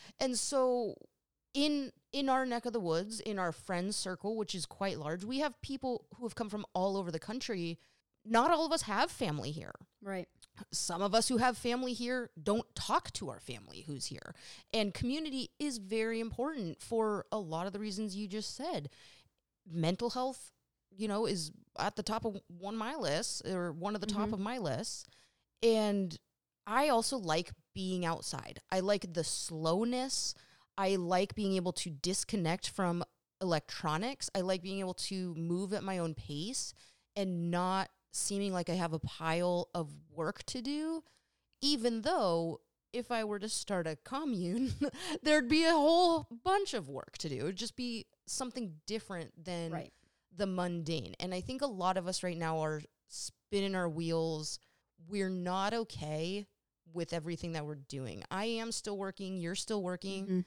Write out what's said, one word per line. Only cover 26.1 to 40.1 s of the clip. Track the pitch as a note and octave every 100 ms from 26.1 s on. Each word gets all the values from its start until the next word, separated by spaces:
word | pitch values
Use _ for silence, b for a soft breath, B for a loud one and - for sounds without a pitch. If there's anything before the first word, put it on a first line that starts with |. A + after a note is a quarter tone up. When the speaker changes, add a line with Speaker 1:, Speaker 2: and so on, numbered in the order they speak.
| D#3 _ _ _ _ G3+
Speaker 1:
I | A#3+ D4+
also | A#3 A3+ C4
like | E3+ A#3+ - - _
being | F#3+ F#3 F3+ E3
outside. | E3 - - - - -
I | F#3+
like | F#3+ G#3 F3+
the | E3
slowness. | D#3 - - D#3+ D#3+ F#3 A#3+ B3+ C4+ - - - b b b -
I | F#3+ G3
like | F3 F#3 G3 -
being | G3 F#3+
able | F3+
to | - F3
disconnect | C#3 E3+ G3+ - G#3 D#3+ F#3 -
from | - F3+ F3 - _ _ -
electronics. | F#3 D3+ - - D#3+ D#3 A#3+ C#4 - G3
I |
like | F#3 F#3+
being | F#3+ G3
able | F#3 F3+
to | - F#3+ F3+ D#3+
move | E3 F3+ G3
at | G3+
my | F#3+ F#3
own | E3
pace | D3+ - D3 G3 C4 - - b b b G#3
and | F#3+ F3 E3+
not | F3 F#3 F#3+ - _ _
seeming | - - G3+ G3+
like | F3+ F3
I | F3+
have | E3
a | D#3
pile | - - D#3+ E3+ F3+ F3 -
of | F3 D3+ D3 -